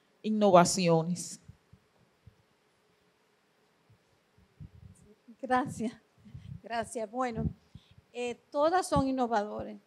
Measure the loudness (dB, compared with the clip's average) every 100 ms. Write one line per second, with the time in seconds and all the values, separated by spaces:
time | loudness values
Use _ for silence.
0 | _ _ -4 2 8 8 8 4 2 2
1 | 0 -6 -8 -16 -20 -20 _ -20 _ _
2 | _ _ -20 _ _ _ _ _ _ _
3 | _ _ _ _ _ _ _ _ _ _
4 | _ _ _ _ _ _ -20 -20 -20 -20
5 | -20 _ -20 -14 -2 0 0 -6 -8 -10
6 | _ _ -20 -20 -18 -18 -8 -8 -6 -8
7 | -8 -4 -4 -4 -6 -6 _ -20 -20 _
8 | _ -10 -8 -10 _ 0 2 2 2 0
9 | 2 0 0 0 -2 -8 -12 -14